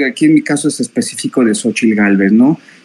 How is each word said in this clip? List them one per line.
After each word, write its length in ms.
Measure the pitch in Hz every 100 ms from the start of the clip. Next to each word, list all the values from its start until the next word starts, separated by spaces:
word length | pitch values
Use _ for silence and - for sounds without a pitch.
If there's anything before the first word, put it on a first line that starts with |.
aquí 200 | 131 -
en 100 | 156
mi 80 | 151
caso 240 | - 143 151
es 140 | -
específico 640 | 120 127 - - 123 131
de 100 | 113
Xóchitl 400 | 104 113 - 113
Gálvez, 380 | 107 101 98 98
¿no? 260 | 110 135 160 - -